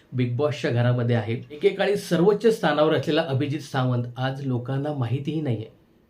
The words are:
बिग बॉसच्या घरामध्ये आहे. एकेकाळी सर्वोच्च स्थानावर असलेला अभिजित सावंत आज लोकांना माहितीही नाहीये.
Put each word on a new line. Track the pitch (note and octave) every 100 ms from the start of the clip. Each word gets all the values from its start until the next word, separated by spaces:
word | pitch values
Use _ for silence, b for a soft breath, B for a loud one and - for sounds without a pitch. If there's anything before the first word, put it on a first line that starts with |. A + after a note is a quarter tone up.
| B
बिग | B2+ A#2+ A#2+
बॉसच्या | D3 C#3+ D3+
घरामध्ये | A#2+ A#2+ B2 A#2 A#2
आहे. | G#2+
एकेकाळी | A#2 - - G3 F#3 G3+ G3+
सर्वोच्च | - E3+ F3 G#3 A#3 -
स्थानावर | D#3+ D3 D#3
असलेला | D3 E3 D#3+ D3+
अभिजित | C3 C#3+ D3+
सावंत | - C3+ B2+ B2 A#2+ -
आज | C3 C#3 C3+
लोकांना | A#2+ B2 C3+ C#3
माहितीही | C#3+ A2+ A2+ - D#3
नाहीये. | D3 G#2+ A2 - _ _